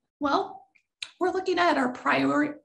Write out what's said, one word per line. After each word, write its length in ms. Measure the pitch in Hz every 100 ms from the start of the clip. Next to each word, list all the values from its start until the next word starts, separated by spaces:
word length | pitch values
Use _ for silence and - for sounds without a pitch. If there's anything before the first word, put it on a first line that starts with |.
| _ _
Well, 460 | 285 339 - - - _ _ _ - -
we're 60 | 359
looking 280 | 370 370 349
at 200 | 349 277
our 120 | 254
prior-, 680 | - 285 277 277 285 294 -